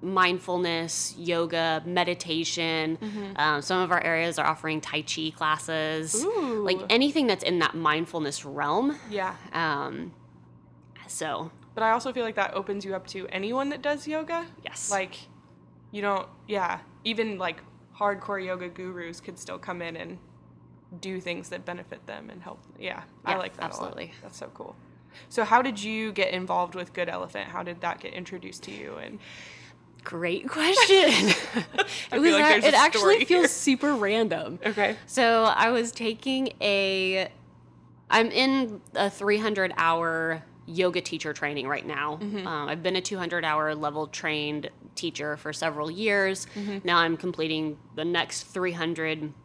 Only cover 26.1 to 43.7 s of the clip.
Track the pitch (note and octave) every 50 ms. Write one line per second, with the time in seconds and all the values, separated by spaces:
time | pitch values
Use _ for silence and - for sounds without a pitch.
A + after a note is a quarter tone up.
26.1 | G3+ F#3+ G3 F3+ F#3 F#3 F#3 F3+ F3+ F3+ F3+ F3 F3+ F#3 F3+ F3+ - - F3 E3+
27.1 | E3+ F3+ F#3 F3+ - G3+ G3 - E3+ F3+ F3+ F3 F3 F3 F3+ F3 - - - -
28.1 | - - F3+ - G3 F3 F3 F#3 F3 F3+ - - G3+ G#3 - C#2+ - D#2+ - -
29.1 | - G#3 - - - - - - - - - - - _ _ - - - - -
30.1 | - E3+ E3+ F3 F3 - - C4 - D#4 D#4 E4 F#4+ G#4+ A#4+ - G4 F#4+ F4+ D4
31.1 | A#3 G3+ G3 G#3 F3+ - - - - B3 E3+ - - - G#4 - - - - -
32.1 | - B3 C#4+ E4+ D#4+ D4 D4+ D4+ D#4 D#4 A3+ D4 D4 - C4+ D#4 D#4 A3 G#3 F#3+
33.1 | G4+ A3+ A#3+ - F4 F4+ F4 C#4+ - - - - C4+ B3 - C#4+ D4 B3 G#3 G3
34.1 | G#3 A3 A3+ G#3+ F3 D#3 D#3+ - D3+ F3+ - G#3 G#3+ - G#4 - - - - -
35.1 | - - B3 A3+ A3+ A3+ A3+ A3 - - - A3+ B3 A#3+ A#3+ A#3 - - A#3 A3+
36.1 | A3+ A3+ - C4+ C4 C4 C4+ B3+ - - - G#3 G3+ G3 G3 F#3+ F#3+ F#3+ F#3+ F#3
37.1 | F#3+ F#3+ F#3 - - - - - - - - - - - - - - - - -
38.1 | - G#3+ A3+ A#3 - - C4 C4+ C4+ C4+ C4 A3+ G#3 F#3+ - - - - G3 G3+
39.1 | G3 - G3+ G3+ G#3 G#3 G#3+ A3 G#3+ G3 F#3+ F#3 - - E3 E3 E3 E3 E3+ E3
40.1 | E3 D#3+ D#3+ E3 E3 D#3+ D#3 - - - - - E3+ E3+ F#3 F3+ E3+ F#3 E3+ -
41.1 | - D#3 - D#3+ D3 - - D3 D3 C#3+ B2 C3 D3 C#3 - - D3+ C#3 C#3+ D3+
42.1 | D3+ D#3+ G#3 G#3 G3+ G#3 F#3 - E3 D3+ C#3+ C#3+ D3+ E3+ E3 F#3 F#3 F#3 F#3 -
43.1 | G#3 F#3+ F3+ E3+ F3 F3 E3 D#3+ D3+ D3+ D#3 D#3